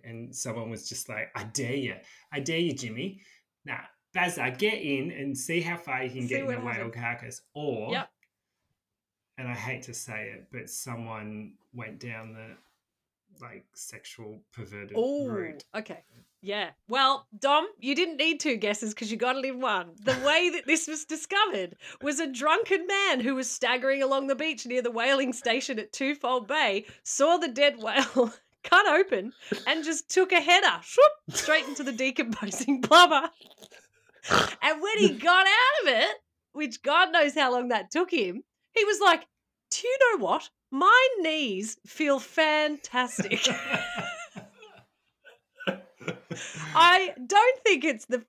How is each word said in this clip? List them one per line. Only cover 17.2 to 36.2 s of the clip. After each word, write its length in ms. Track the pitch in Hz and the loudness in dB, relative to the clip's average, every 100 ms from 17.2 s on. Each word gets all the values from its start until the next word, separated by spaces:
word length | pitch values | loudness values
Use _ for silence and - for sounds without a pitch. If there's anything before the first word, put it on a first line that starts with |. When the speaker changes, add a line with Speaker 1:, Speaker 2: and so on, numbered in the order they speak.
| - 208 | -6 -2
Speaker 2:
Dom, 300 | 277 302 381 - | 2 2 0 -6
you 160 | 254 | -2
didn't 220 | 285 359 285 | 0 0 0
need 220 | 320 311 | 0 0
two 160 | 302 226 | -2 -2
guesses 360 | 208 208 220 | -2 -2 -6
'cause 160 | 214 214 | -8 -8
you 80 | 226 | -4
got 180 | 247 | -2
it 100 | 269 | -2
in 140 | 269 254 | -4 -4
one. 340 | 254 196 170 170 | -2 -2 -4 -6
The 140 | 214 254 | -2 0
way 260 | 277 320 349 | 2 2 2
that 160 | 320 254 | 0 0
this 200 | 320 - | 0 0
was 160 | 311 | -10
discovered 720 | - 311 - 392 415 226 180 - - - | -10 -10 -2 0 0 0 -6 -10 -20 -8
was 160 | 277 285 | -4 -2
a 80 | 311 | -4
drunken 540 | 247 294 359 453 381 | -2 2 2 2 0
man 340 | 370 392 392 262 | 0 0 2 0
who 140 | 240 | 0
was 160 | 262 254 | -2 -4
staggering 540 | - 240 254 262 277 | -4 -2 0 0 0
along 240 | 269 269 269 | 0 0 0
the 80 | |
beach 280 | 262 320 233 240 | -2 -4 -6 -4
near 160 | 247 | -2
the 80 | 233 | -2
whaling 420 | 226 247 277 262 | 0 2 2 0
station 460 | 240 240 233 - 220 | -2 -2 -2 -2 -6
at 120 | 208 | -8
Twofold 560 | - 269 285 240 254 208 | -4 -4 -2 -2 -2 -2
Bay, 380 | 302 247 196 - - | 0 0 0 -6 -14
saw 340 | - - 294 339 | -6 2 4 4
the 100 | 320 | 0
dead 300 | 233 285 233 | 2 2 2
whale 500 | 220 233 254 262 240 - _ | -2 0 2 2 0 -2 _
<laughs> 140 | _ | _
cut 240 | - 359 415 | 4 6 6
open, 460 | 302 392 202 214 - - 208 | 4 4 0 -4 -10 -8 -4
and 180 | - 311 | 0 -2
just 240 | 302 302 - | -2 -6 0
took 240 | 381 370 | 2 4
a 80 | 349 | 4
header, 400 | 302 359 370 170 | 6 6 4 0
swoop, 520 | - - 605 - - | 0 6 6 6 -8
straight 300 | - - 311 | -4 2 2
into 180 | 269 285 | 0 -6
the 80 | 269 | -6
decomposing 880 | 226 262 262 233 214 202 - 269 269 | -2 -2 -2 -4 -4 -6 -4 -2 0
<laughs> 0 | |
blubber. 500 | - 330 359 294 320 - - _ - - _ _ _ _ - - - - | 8 10 10 6 0 -6 -20 _ -20 -20 _ _ _ _ 0 0 0 0
And 200 | 277 320 | -2 -2
when 160 | 392 440 | -2 4
he 100 | 415 240 | 2 4
got 300 | 311 359 381 | 4 6 6
out 340 | 440 508 587 | 6 6 4
of 60 | 349 | 2
it, 280 | 233 370 - | 4 2 -2